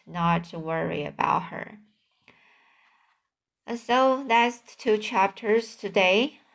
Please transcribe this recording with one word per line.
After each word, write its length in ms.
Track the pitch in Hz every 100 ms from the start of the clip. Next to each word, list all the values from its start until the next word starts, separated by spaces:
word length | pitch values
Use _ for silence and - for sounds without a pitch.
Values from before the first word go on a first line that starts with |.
| -
not 460 | 170 170 170 170
worry 520 | 170 160 160 165 165 147
about 380 | - - 170
her. 340 | 170 175 - 208 _ _ _ _ _ _ _ _ _ _ _ _ _ _ _ _ _ _ -
And 140 | 233
so 460 | - 247 262 262 269
that's 480 | 233 240 240 - -
two 220 | 247 214
chapters 800 | 214 240 196 - 220 226 233 -
today. 640 | 196 202 185 196 277 - _